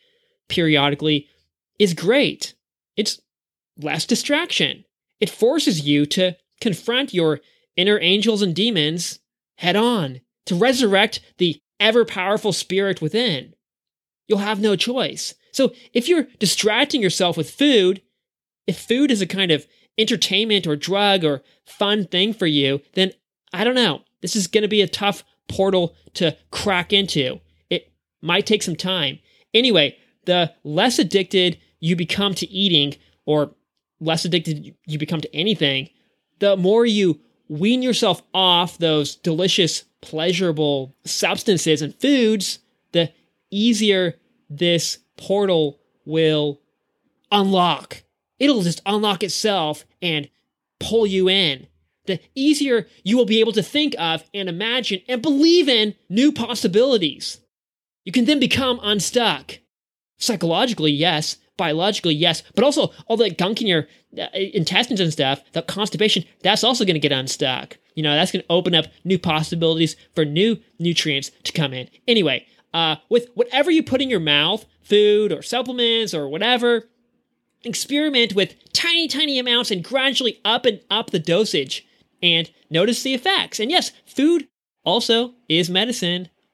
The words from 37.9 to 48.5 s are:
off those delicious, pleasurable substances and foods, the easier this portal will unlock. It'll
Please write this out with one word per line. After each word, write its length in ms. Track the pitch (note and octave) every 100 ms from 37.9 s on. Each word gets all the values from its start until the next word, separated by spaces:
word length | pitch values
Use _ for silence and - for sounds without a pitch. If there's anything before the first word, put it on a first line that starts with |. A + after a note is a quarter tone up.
| G#3+ A3 E3+ -
off 460 | F#3 F#3 F3 F3 -
those 380 | E3+ D#3 D3 -
delicious, 680 | F3+ D#3+ F#3 G3+ E3 - - _
pleasurable 960 | - D#3 E3 F3 F#3 D3+ D3+ C#3+ C3+ -
substances 800 | - - F#3 G3 - F3+ - D3+
and 120 | D3 -
foods, 640 | C4 C#4 A3+ A3 F#3 - _ _ _
the 200 | E3+ D#3+ - _ _ _
easier 640 | G3 A3+ G#3+ G#3+ G3 F3+ E3 _ _ -
this 500 | D3 F3 E3+ - - _ -
portal 640 | - G3 G3+ E3+ D3 C#3 _ _ -
will 540 | D#3 D#3+ D3+ D3 C#3 _ _ _ _ _ _ _
unlock. 720 | G3+ G3 F#3+ F3+ C#3+ - - _ _ _ -
It'll 240 | C#4